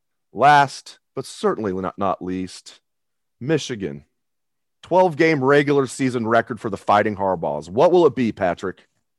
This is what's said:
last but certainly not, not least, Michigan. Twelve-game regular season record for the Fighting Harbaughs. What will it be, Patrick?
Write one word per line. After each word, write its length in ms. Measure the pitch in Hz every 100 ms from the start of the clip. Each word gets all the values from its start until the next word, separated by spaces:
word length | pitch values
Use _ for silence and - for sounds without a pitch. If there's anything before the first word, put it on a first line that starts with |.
| _ _ _
last 680 | 95 139 147 139 - - - _ -
but 100 | -
certainly 460 | - 208 131 107
not, 260 | 92 92 -
not 240 | 98 -
least, 600 | 90 92 92 - - - _ _ _ _ _ _
Michigan. 640 | 127 160 - 110 85 71 - _ _ _ _ _ _ _
Twelve-game 580 | - 175 185 143 160 151
regular 460 | 131 143 143 143 127
season 400 | - 131 120 110
record 320 | 117 - 113
for 100 | 117
the 60 | 95
Fighting 400 | - 104 107 95
Harbaughs. 540 | 95 87 80 73 78
What 240 | 104 165
will 120 | 180 156
it 120 | 131
be, 160 | 113
Patrick? 560 | - 90 85 92 - _ _ _